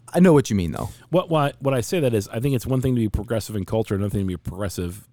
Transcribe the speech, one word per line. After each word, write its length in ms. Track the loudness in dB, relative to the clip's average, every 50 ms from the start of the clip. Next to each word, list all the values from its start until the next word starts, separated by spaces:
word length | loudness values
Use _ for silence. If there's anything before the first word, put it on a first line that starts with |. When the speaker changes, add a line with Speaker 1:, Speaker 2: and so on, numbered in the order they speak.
| -10 -2
Speaker 1:
I 80 | 2 6
know 140 | 8 8 8
what 160 | 6 4 2
you 40 | 0
mean, 160 | 0 0 -2
though. 180 | -2 -4 -6 -8 -10 -14 -6 -2
Speaker 2:
What, 220 | -2 -2 0 0
what, 260 | 0 0 0 0 -2 -2
what 120 | -2 0
I 80 | 0 0
say 180 | -2 -2 0 0
that 120 | 2 2
is, 160 | 2 0 -2 -2
I 120 | -4 -4
think 140 | -2 0 -2
it's 120 | -2 -2
one 160 | -2 -2 0
thing 120 | 0 0 2
to 60 | 2
be 80 | 0 0
progressive 480 | 0 -2 -2 -2 -4 -4 -4 -4 -6
in 80 | -6 -4
culture, 300 | -2 -2 -2 0 0 0
another 160 | 0 0 0
thing 100 | 0 -2
to 60 | -2
be 100 | -2 -4
progressive 720 | -6 -8 -10 -8 -6 -6 -6 -4 -4 -6 -6 -8 -10 -16 _